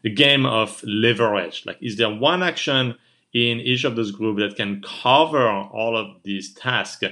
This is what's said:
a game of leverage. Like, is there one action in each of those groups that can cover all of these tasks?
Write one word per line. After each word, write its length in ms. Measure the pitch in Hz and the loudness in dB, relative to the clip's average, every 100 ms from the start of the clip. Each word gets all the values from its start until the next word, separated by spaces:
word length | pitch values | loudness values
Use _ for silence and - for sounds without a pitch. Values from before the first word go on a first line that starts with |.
| 113 | -4
a 40 | |
game 360 | 104 143 139 131 | 4 4 4 2
of 380 | 113 110 - | 0 -2 -4
leverage. 800 | 104 104 117 113 113 101 85 - - | -4 2 2 4 2 2 -2 -8 -12
Like, 140 | - | -10
is 160 | 120 104 | -8 -2
there 160 | 113 | -2
one 300 | 107 139 180 | 2 0 2
action 500 | 180 - - 135 127 117 _ _ _ | -2 -2 0 0 0 -4 _ _ _
in 260 | 120 120 117 | 0 0 0
each 240 | 127 127 | -2 0
of 120 | 135 113 | 0 -2
those 160 | 107 | -4
groups 280 | 101 110 104 | -2 -2 0
that 160 | 104 101 | -2 -2
can 280 | 104 101 | -4 -6
cover 640 | - - 123 139 160 151 117 | -10 -4 4 4 4 4 2
all 480 | 101 98 110 113 113 | 0 -4 -4 -2 -2
of 240 | 101 - | -4 -12
these 320 | 98 98 92 | -6 -6 -8
tasks? 520 | - 131 120 - - 95 | -8 -2 -2 -4 -6 -6